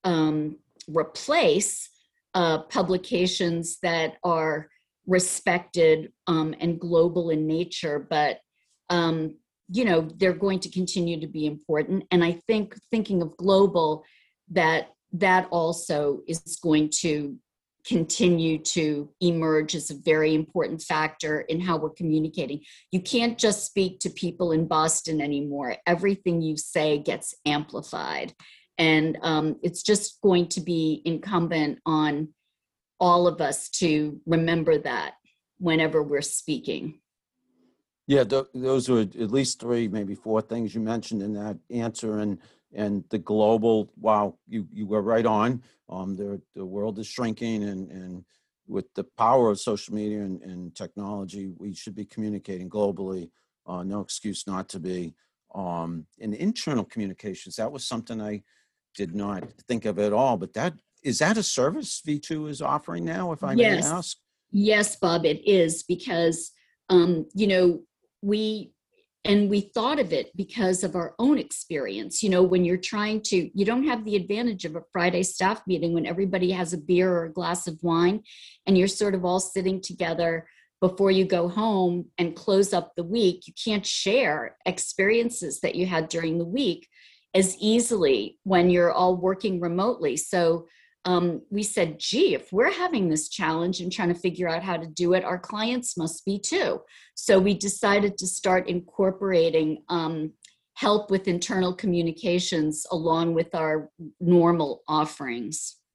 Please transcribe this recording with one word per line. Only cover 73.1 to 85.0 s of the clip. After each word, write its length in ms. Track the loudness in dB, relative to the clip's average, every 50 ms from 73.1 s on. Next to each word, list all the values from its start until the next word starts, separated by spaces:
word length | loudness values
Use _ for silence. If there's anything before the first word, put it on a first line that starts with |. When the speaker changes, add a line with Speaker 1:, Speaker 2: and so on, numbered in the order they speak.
| -2 -2
Speaker 1:
to, 280 | -2 0 0 0 0 0 -2 0
you 60 | 0
don't 220 | 2 2 0 0
have 180 | 0 0 -2 -2
the 120 | -2 -2
advantage 480 | -2 0 -2 -4 -2 -2 -2 -4 -4 -8
of 120 | -8 -8
a 60 | -10 -12 _
Friday 300 | _ 0 2 2 2 2
staff 400 | -2 -2 -2 0 0 0 0 -2 -2
meeting 280 | -2 -2 0 0 0 0
when 120 | 0 -2
everybody 440 | -2 -2 -2 -2 -2 0 0 0 0
has 220 | 0 -2 -4 -4
a 60 | -4 -8
beer 320 | -2 2 2 4 4 4
or 140 | 2 0 -2
a 80 | -4
glass 340 | -6 -6 -4 -4 -4 -4 -6
of 160 | -8 -10 -4
wine 400 | -2 0 2 4 4 4 2 0 -6 -12 -20 -20 -20 -20 -20 _ _
and 100 | 4 4
you're 120 | 6 6 4
sort 260 | 2 0 0 0 0
of 100 | 0 0
all 160 | 0 0 0
sitting 400 | -2 -2 -4 -2 -2 -2 -2 -2
together 640 | -6 -10 -6 -4 -4 -4 -2 0 0 0 -2 -4 -6 _ _ _ _ _ _ _
before 300 | 0 0 2 4 4 4
you 140 | 6 4 4
go 240 | 4 2 0 0 0
home 580 | -2 -2 0 0 2 2 2 2 0 -2 -6 -8 _ -2
and 180 | -2 -2 -2
close 360 | -6 -2 2 4 4 4 4
up 200 | 2 -2 -2 -2 _
the 100 | -8 -6
week. 420 | -4 0 2 2 2 2 0 -12
You 80 | -20 -14 -8 -4
can't 220 | -2 -2 -2 -2
share 680 | -2 -4 -2 0 2 2 2 2 2 0 -2 -4 -8 -10 _ _
experiences 920 | -4 -4 -4 -6 -8 -2 0